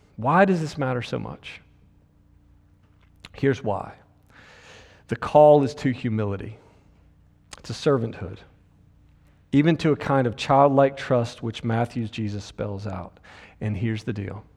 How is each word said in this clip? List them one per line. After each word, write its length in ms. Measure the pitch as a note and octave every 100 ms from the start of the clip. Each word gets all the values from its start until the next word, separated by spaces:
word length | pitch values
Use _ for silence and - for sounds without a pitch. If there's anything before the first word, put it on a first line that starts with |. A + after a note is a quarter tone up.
| _ -
Why 300 | A#2+ E3 G3
does 160 | F3+
this 160 | D#3 -
matter 240 | C3 B2+
so 160 | A#2 B2+
much? 420 | - - - - _ _ _ _ _ _ _ _ _ _ _ _ _ _ _ _ -
Here's 280 | - C3+ C3
why. 300 | A2 F#2+ - - _ _ _ - - - - - - - -
The 80 | A#2
call 460 | - D3+ D3+ D3
is 120 | C3+ -
to 140 | C#3
humility, 680 | B2 B2 A2 G#2 G2 G#2 A2 - _ _ _ _ _ _ _ _ -
to 100 | -
servanthood, 640 | A#2 D#3 C3+ A2 - E2+ G2+ - _ _ _ _ _ _ _ _ _ _
even 240 | C#3 D#3 D#3+
to 160 | E3
a 40 | C#3
kind 300 | - C3+ B2
of 80 |
childlike 640 | - - C3+ C#3+ C3+ C#3 C#3
trust 460 | - B2+ A#2 -
which 220 | A#2 -
Matthew's 460 | A#2 A2+ A#2+ A#2+ A2
Jesus 360 | - G#2+ G#2 G#2
spells 400 | - G#2+ G2 G#2
out. 340 | F#2+ F2+ - - - - -
And 160 | G#2+ G2
here's 280 | A2+ A2
the 100 | -
deal. 280 | G#2 G2 G2+ -